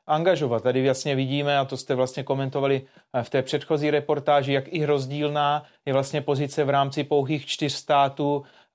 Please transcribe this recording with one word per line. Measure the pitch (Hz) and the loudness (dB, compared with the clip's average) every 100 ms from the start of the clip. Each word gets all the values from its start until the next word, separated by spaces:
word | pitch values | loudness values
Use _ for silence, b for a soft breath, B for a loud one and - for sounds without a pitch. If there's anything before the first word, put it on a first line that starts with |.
| - | -2
angažovat. | 151 170 160 143 113 | 0 2 2 2 0
Tady | 127 127 | 2 2
jasně | 135 131 151 135 | 2 2 0 0
vidíme, | 131 143 143 143 | 0 0 0 0
a | 135 | 0
to | 131 | -4
jste | - 127 | -2 0
vlastně | 127 143 | 0 -2
komentovali, | 135 135 135 139 139 135 - B B | -4 -2 -2 0 0 0 -4 B B
eh, | 123 | -6
v | 120 | -2
té | 135 | -2
předchozí | 131 147 - 151 147 | 0 -2 -2 0 2
reportáži, | 147 143 147 139 143 135 | 0 0 -2 2 2 2
jak | 139 135 | -2 -2
i | 175 147 | -2 0
rozdílná | 143 131 147 147 147 143 147 143 b - | 0 -2 -4 -2 0 0 -2 -6 b -2
je | |
vlastně | 135 139 151 | 0 0 -2
pozice | 139 139 139 156 | -2 -2 -2 0
v | 139 | 2
rámci | 143 139 139 | 2 0 -2
pouhých | 139 147 131 151 - | 0 0 0 -2 -6
čtyř | - 147 | -4 -4
států, | - - 143 139 139 143 143 139 B B | -4 0 2 2 0 -2 -2 -6 B B